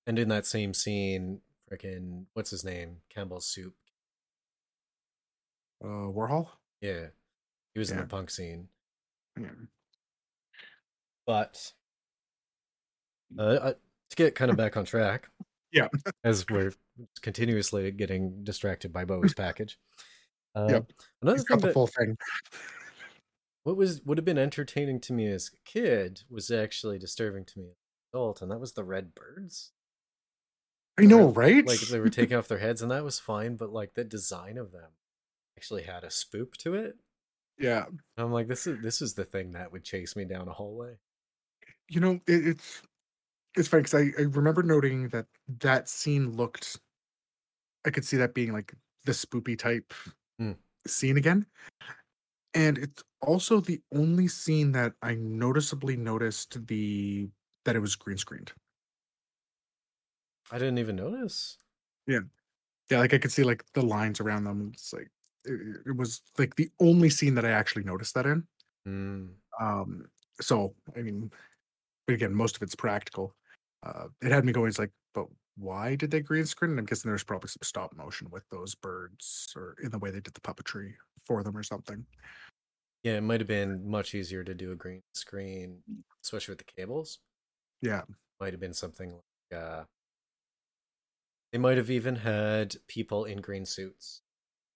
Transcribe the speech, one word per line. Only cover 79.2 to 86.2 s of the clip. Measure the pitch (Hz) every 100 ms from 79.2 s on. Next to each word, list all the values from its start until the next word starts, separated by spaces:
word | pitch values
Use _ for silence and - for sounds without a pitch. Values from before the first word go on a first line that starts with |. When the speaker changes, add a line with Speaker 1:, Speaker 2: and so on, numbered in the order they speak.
| - - - -
Speaker 2:
or | 90 -
in | 117
the | 110
way | 98
they | 98
did | 98
the | -
puppetry | - - - 104 98 107 _ _
for | - 113
them | 104 104
or |
something. | 107 101 - 104 123 _ - - - _ _ _ _ _
Speaker 1:
Yeah, | 117 107
it |
might | 110 113
have | 107
been | 104 98 95 101
much | 104 95
easier | 104 90 92
to | 90
do | 90 92
a | 90
green | 90 92 _
screen, | - - 98 98 95 90 90 - 107 - _